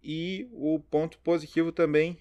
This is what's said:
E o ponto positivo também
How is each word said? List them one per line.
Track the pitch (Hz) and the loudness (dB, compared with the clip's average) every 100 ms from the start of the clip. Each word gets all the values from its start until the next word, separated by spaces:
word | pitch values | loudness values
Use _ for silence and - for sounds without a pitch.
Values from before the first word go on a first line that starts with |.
E | 156 160 175 190 247 | -8 -6 -6 -8 -10
o | 233 147 156 | -6 -2 -2
ponto | - 147 160 - | 0 -2 -2 -4
positivo | - 170 151 165 165 | 0 0 0 0 0
também | 165 160 151 160 170 | 2 2 4 2 -6